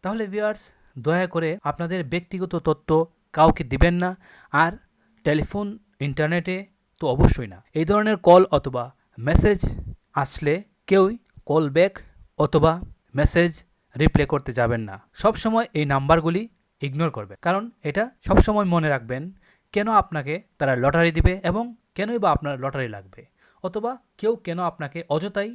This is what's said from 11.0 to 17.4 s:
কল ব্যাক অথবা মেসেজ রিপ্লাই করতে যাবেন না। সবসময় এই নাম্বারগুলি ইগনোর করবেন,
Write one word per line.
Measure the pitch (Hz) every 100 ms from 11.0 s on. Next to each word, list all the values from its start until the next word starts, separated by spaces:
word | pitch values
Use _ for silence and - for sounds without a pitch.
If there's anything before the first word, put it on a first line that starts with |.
| 190 233 _ - -
কল | 151 151 143
ব্যাক | 190 - - _ - -
অথবা | 151 156 160 165 - - _ 131
মেসেজ | 147 175 170 160 _ _ _ 123
রিপ্লাই | 156 - 143
করতে | 143 135 123
যাবেন | 117 117 107
না। | 98 _ -
সবসময় | 208 226 220 220 - 151
এই | 147
নাম্বারগুলি | 135 139 165 160 175 233 _ _ _
ইগনোর | 147 135 165 120
করবেন, | 101 98